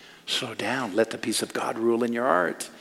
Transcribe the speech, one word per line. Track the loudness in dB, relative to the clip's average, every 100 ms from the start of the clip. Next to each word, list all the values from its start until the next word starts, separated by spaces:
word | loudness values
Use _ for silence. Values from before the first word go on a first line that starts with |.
| -20 -16 -6
Slow | -4 -4
down. | -4 -4 -2 0 2
Let | 0
the | 0
peace | -2 -2
of | -2
God | -2 -2 0
rule | 2 4 2
in |
your | 2 4
heart. | 4 2 -2 -10 -14